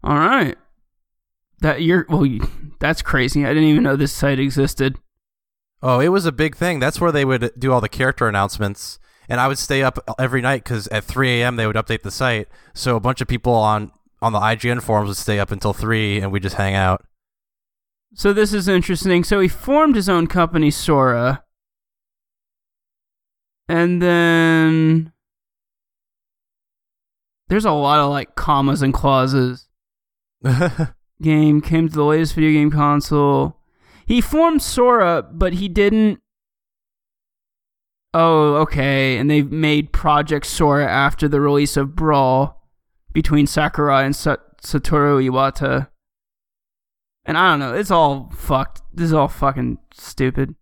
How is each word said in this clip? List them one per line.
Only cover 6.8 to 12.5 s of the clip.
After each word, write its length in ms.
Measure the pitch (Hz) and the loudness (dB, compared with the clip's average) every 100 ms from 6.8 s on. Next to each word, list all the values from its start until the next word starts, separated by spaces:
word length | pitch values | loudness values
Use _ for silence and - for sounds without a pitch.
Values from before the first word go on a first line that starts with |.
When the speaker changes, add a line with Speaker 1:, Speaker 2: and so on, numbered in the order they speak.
| 151 - | -4 -2
Speaker 2:
where 100 | 175 | -2
they 120 | 147 | 0
would 260 | 135 127 120 - | 0 0 -4 -4
do 140 | 131 | 0
all 80 | 127 | 0
the 80 | 107 | -2
character 400 | - 131 - 117 | -2 -4 0 -2
announcements. 680 | 101 98 - 101 101 - - - _ - | 0 -2 -2 -6 -6 -14 -18 -20 _ -8
And 120 | 120 | -2
I 80 | 135 | -2
would 100 | 139 | -2
stay 240 | - 135 | -4 0
up 160 | 131 - - 113 | 0 -2 -12 -6
every 220 | 127 131 | -2 -2
night 240 | 123 135 | -2 -4
'cause 220 | - 117 95 | -4 -8 -6
at 160 | 110 | -8
three 360 | - 127 131 120 | -6 -4 -2 0
A 60 | 123 | -2
M 100 | 120 | -2
they 100 | 110 | -4
would 100 | 107 | -4
update 260 | - 113 | -4 -6
the 80 | 101 | -6
site. 380 | - 131 113 101 | -4 -4 -4 -8